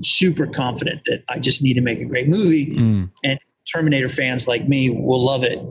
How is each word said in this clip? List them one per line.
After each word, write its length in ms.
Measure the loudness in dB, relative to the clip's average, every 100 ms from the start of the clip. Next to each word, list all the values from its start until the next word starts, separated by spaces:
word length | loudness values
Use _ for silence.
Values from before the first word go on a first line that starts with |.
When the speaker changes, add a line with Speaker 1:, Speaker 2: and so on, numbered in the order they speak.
Speaker 1:
super 460 | -2 2 2 2 -2
confident 540 | -2 -2 -2 -6 -6 -6
that 180 | -6 -6
I 100 | -4
just 220 | -2 0
need 120 | 2 2
to 60 |
make 180 | 0 -2
a 60 | -4
great 220 | -2 0
movie 480 | 2 4 2 0 2
Speaker 2:
Mm. 360 | 2 2 -2 _
Speaker 1:
and 160 | -4 -4 _ _ -8
Terminator 380 | -2 2 2 0
fans 380 | -2 -2 -2 -2
like 200 | -2 0
me 220 | 2 2
will 340 | 0 0 2
love 200 | 2 2
it. 160 | -2 -4 -6